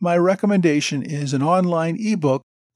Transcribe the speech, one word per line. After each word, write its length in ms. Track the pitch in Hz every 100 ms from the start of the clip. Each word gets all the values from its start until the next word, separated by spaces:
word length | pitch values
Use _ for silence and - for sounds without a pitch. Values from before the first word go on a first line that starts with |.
my 180 | 175 175
recommendation 840 | 180 190 202 196 170 147 - 143
is 300 | - 147 139
an 100 | 135
online 540 | 151 185 180 165 165 165
ebook 420 | 214 202 143 135 - _ _